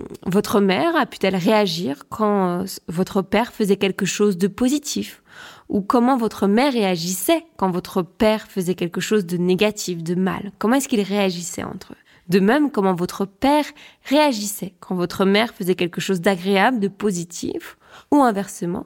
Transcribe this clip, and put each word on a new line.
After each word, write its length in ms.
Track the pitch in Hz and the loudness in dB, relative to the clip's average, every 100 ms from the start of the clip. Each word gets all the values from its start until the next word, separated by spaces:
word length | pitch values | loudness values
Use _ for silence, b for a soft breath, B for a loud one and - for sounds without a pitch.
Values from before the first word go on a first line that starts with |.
| - - - | -12 -10 -2
votre 360 | 190 - 208 | 0 2 2
mère 340 | 202 196 330 330 | 2 2 2 0
a 120 | 240 | -2
pu-t-elle 280 | - 190 185 | -2 0 2
réagir 720 | 185 214 202 165 190 143 - | 2 2 2 -2 -6 -8 -10
quand, 400 | - 214 202 180 | -2 0 2 0
euh, 160 | 175 | -2
s-, 180 | 190 - - | -6 -10 -8
votre 360 | 165 185 196 | -4 -2 -2
père 280 | - 208 240 | 0 0 0
faisait 260 | - 196 196 | -2 0 2
quelque 280 | 196 190 185 | 0 -2 -4
chose 320 | - 208 175 | 0 0 2
de 100 | 190 | -2
positif ? 760 | - 247 285 - 202 208 - B B B B B | 0 0 0 -4 -8 -8 -12 B B B B B
Ou 120 | 208 | -4
comment 360 | 190 240 247 269 | 0 2 4 2
votre 280 | 220 - 202 | 0 0 2
mère 260 | 214 285 | 4 2
réagissait 720 | 240 190 175 175 185 - 330 320 - | 2 0 0 -4 -4 0 0 -2 -4
quand 140 | 190 | -2
votre 320 | 180 - 196 | -2 -4 -4
père 440 | 170 - 214 214 - | -4 0 2 2 -4
faisait 280 | 196 175 180 | -6 -4 -2
quelque 260 | 175 180 | -4 -4
chose 240 | - 214 170 | 0 0 0
de 120 | 175 | 0
négatif, 680 | 180 185 208 208 - 170 | 2 2 2 -2 -8 -6
de 120 | 165 180 | -4 -2
mal ? 360 | 185 - 196 - | -2 -2 -10 -4
Comment 160 | 208 269 | 0 0
est-ce 120 | 269 | 0
qu'ils 140 | 208 | -2
réagissaient 600 | 190 202 190 175 170 - | 0 0 -2 -4 -10 -10
entre 300 | - 190 - | -10 -12 -16
eux ? 40 | - b b b | -20 b b b
De 100 | 190 | 2
même, 300 | 196 285 285 | 4 4 2
comment 240 | 214 190 | 2 0
votre 320 | 170 175 - 196 | 0 -4 -4 -6
père 400 | - 269 302 285 - B B - | -2 2 2 0 -8 B B 0
réagissait 680 | 285 294 214 208 - 185 _ | 4 4 2 -6 -8 -12 _
quand 140 | - | -6
votre 320 | 180 175 - 190 | -4 -2 2 2
mère 260 | 202 233 | 4 0
faisait 220 | - 180 | -4 -2
quelque 260 | 180 175 175 | 0 -2 -4
chose 220 | - 190 | -2 0
d'agréable, 580 | 196 185 185 196 220 254 | 2 0 2 4 4 2
de 80 | 196 | -2
positif ? 880 | 196 208 175 170 - - 330 - - B B B | -2 -2 -2 -8 -8 -8 -8 -12 -20 B B B
Ou 100 | 285 | 4
inversement, 640 | 247 202 196 - 175 175 | 4 2 -6 -6 -6 -6